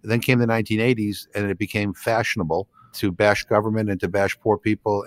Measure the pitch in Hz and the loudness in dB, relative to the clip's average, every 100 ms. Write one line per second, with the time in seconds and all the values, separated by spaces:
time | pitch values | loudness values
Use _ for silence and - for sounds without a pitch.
0 | 107 117 113 127 120 113 107 110 117 113 | 0 -2 2 2 4 2 0 0 2 2
1 | 104 95 - 104 101 92 104 107 104 95 | -2 -4 -8 -4 -2 -2 -2 -2 -2 -4
2 | - 113 120 - 82 82 95 _ - - | -2 0 0 -2 -2 -2 -4 _ -20 -4
3 | 104 87 104 101 - 107 107 107 110 95 | -4 2 2 2 2 0 0 -2 -2 -2
4 | 92 98 98 - - 104 110 107 110 101 | -2 0 0 -2 0 0 0 -2 -2 -2